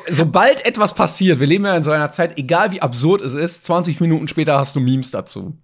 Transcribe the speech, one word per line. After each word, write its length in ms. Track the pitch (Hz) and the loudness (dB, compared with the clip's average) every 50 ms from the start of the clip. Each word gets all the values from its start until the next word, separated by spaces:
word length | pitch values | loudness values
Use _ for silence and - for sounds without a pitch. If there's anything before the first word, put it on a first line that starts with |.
| - - | -4 -4
sobald 560 | 175 139 165 151 - 180 208 262 277 269 - | 0 0 2 2 4 4 4 4 4 2 0
etwas 280 | 226 - - 208 - - | -2 0 0 0 0 0
passiert, 440 | - - 160 - - 190 185 165 123 | 0 0 0 0 2 2 2 4 4
wir 60 | 139 | 4
leben 200 | 139 170 202 202 | 2 2 2 2
ja 120 | 202 185 | 0 0
in 60 | 170 156 | 0 0
so 80 | 151 | 0
einer 180 | 151 151 147 143 | 0 0 -2 -2
Zeit, 280 | - - 170 170 - 151 | -2 -2 -2 -2 -2 -4
egal 320 | 131 127 165 170 208 202 | -4 0 0 2 2 0
wie 100 | 185 185 | -2 -2
absurd 400 | 156 135 120 120 131 160 196 202 | -4 -4 -2 0 2 2 2 2
es 140 | - 131 123 | 0 -4 -4
ist, 280 | 147 160 170 170 - - | -4 -4 -4 -6 -6 -4
zwanzig 360 | - 165 175 175 175 156 - | -2 -2 0 0 -2 -2 0
Minuten 280 | 175 165 160 156 147 | 2 2 2 0 -2
später 300 | 151 - 165 151 156 143 | -4 -4 -2 0 2 2
hast 180 | 139 139 - - | 2 0 0 -2
du 40 | 143 | 0
Memes 320 | 127 127 131 131 127 - | 0 2 0 0 -2 -4
dazu. 420 | - 104 95 - - 98 95 123 156 - | -6 -8 -8 -8 -10 -10 -10 -12 -14 -16